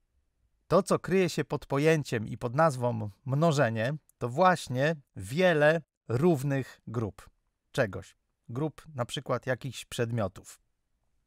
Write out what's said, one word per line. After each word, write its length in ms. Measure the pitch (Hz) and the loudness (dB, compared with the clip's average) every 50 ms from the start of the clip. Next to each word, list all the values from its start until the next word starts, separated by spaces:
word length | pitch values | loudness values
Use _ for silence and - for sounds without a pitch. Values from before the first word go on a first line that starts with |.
| _ _ _ _ _ _ _ _ _ _ _ _ _ _ | _ _ _ _ _ _ _ _ _ _ _ _ _ _
To, 160 | 151 185 196 | 2 2 4
co 160 | - 190 151 | 2 0 -2
kryje 300 | - - 170 190 185 165 | 0 0 2 2 2 2
się 160 | - - 147 | 0 -2 -4
pod 200 | - 147 143 - | -4 -6 -8 -6
pojęciem 640 | - 139 139 147 160 160 156 139 - - 117 107 117 | -4 -2 2 2 4 2 2 0 -2 -4 -4 -4 -6
i 100 | 123 - | -8 -6
pod 180 | - 123 117 | -6 -4 0
nazwą 540 | 143 165 160 135 127 120 123 117 110 107 107 98 _ _ | 2 2 2 2 0 -2 -2 -2 -4 -6 -8 -10 _ _
mnożenie, 680 | 131 131 143 165 170 151 139 139 113 113 113 110 127 151 151 - _ _ _ | -4 0 2 2 4 4 4 2 2 2 0 -2 -2 -4 -6 -10 _ _ _
to 120 | - 120 | -6 -4
właśnie 680 | 120 143 185 185 180 - - - 127 123 135 156 170 147 - _ _ | 0 4 4 4 4 2 -2 -6 -2 0 0 0 0 -4 -8 _ _
wiele 680 | 110 92 95 127 160 185 185 170 151 147 151 160 170 - _ _ _ _ - | -14 -12 -6 0 2 4 4 4 6 6 4 4 2 -2 _ _ _ _ -4
równych 680 | 113 120 147 180 165 131 131 143 139 135 123 - - - _ - | -2 2 4 4 4 2 0 -2 -2 -2 -4 -6 -12 -16 _ -8
grup 420 | 113 127 113 98 - - - - _ _ _ _ _ _ _ _ | -6 -6 -6 -6 -8 -12 -20 -20 _ _ _ _ _ _ _ _
czegoś. 440 | - - 131 101 92 92 - - _ _ _ _ _ _ _ - | -2 -2 -2 -2 -2 -8 -14 -16 _ _ _ _ _ _ _ -12
Grup 340 | 120 127 151 151 - - - 160 156 | -8 -6 -6 -6 -6 -10 -18 -12 -8
na 100 | 131 120 | -8 -6
przykład 420 | - - 156 131 - 135 120 - - | -6 -6 -8 -6 -4 -6 -4 -2 -4
jakichś 380 | 131 117 - 139 113 - - | -4 -4 -6 -10 -12 -12 -14
przedmiotów. 760 | - - - 120 117 117 117 104 92 - - - - - - _ _ _ _ _ _ _ _ _ _ _ _ _ | -10 -6 -4 -4 -2 -2 -4 -4 -4 -6 -10 -18 -20 -20 -20 _ _ _ _ _ _ _ _ _ _ _ _ _